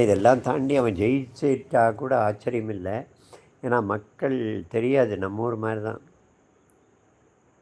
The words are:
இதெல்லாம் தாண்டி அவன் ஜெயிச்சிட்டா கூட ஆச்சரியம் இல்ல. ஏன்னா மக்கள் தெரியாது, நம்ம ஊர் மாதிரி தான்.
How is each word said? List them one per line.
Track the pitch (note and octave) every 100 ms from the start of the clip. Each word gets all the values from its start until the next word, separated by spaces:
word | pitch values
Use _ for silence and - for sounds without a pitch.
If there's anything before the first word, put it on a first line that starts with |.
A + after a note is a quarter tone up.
இதெல்லாம் | A2+ G2 A2 C3 B2+
தாண்டி | C#3 C3+ C#3+
அவன் | A#2 F#2
ஜெயிச்சிட்டா | G#2+ C3+ B2+ - D3 C3 - B2+ A#2
கூட | G#2+ C3 B2+ G#2
ஆச்சரியம் | G#2+ - A#2+ A2
இல்ல. | G2+ F2+ A2 - _ _ - _ _
ஏன்னா | B2+ A#2+ G2+
மக்கள் | G#2 - - C#3 C3 A2+ G#2 E2+
தெரியாது, | A#2+ B2 C3+ A#2 F#2+
நம்ம | F#2+ G#2 A#2
ஊர் | A2
மாதிரி | A2 A2
தான். | G#2+ - D#3 _ _ _ _ _ _ _ _ _ _ _ _ _ _ _